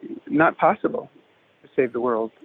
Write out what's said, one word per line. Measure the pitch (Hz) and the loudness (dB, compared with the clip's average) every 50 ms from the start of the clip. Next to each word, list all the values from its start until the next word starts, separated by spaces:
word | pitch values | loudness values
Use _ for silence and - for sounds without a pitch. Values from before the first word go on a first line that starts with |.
| - - - - - | -12 -14 -14 -14 -8
not | - 143 151 165 160 - - | -2 2 2 2 2 2 2
possible | 170 165 208 - - - - - - - _ - _ _ _ _ _ _ _ _ | 2 2 2 2 -2 -4 -4 -4 -10 -10 _ -20 _ _ _ _ _ _ _ _
to | _ - - | _ -6 -2
save | 147 131 117 | -2 -2 0
the | 123 120 | -2 -2
world, | 120 123 117 110 113 110 _ _ | -2 0 0 0 -2 -4 _ _